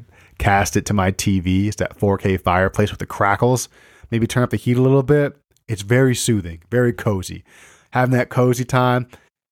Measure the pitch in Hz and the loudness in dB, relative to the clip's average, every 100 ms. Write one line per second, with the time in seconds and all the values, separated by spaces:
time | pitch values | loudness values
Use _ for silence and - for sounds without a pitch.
0 | - _ - - 104 101 101 107 - 104 | -10 _ -20 -4 0 2 2 -2 0 0
1 | 92 95 - 95 90 92 104 - - - | 0 0 -2 0 0 0 0 -4 -8 -2
2 | 104 98 101 92 - 90 95 - 104 - | 0 0 0 -2 0 0 0 0 -2 -4
3 | - - 101 101 123 123 - _ - _ | -12 -2 0 2 2 0 -4 _ -20 _
4 | - 117 113 - 123 104 - 123 131 139 | -6 -2 -2 0 -2 -2 0 2 4 2
5 | 127 147 143 143 _ _ - 107 101 123 | 2 0 0 -6 _ _ -10 -10 0 2
6 | 131 120 - 107 87 82 - 120 123 - | 4 2 0 -2 -2 -12 -4 0 0 -2
7 | - 98 92 87 - - - - _ 127 | -4 -4 -6 -14 -18 -20 -20 -20 _ -2
8 | 127 127 123 - 127 120 127 127 127 123 | 2 0 0 0 2 0 0 0 2 0
9 | 123 - _ _ _ | -4 -12 _ _ _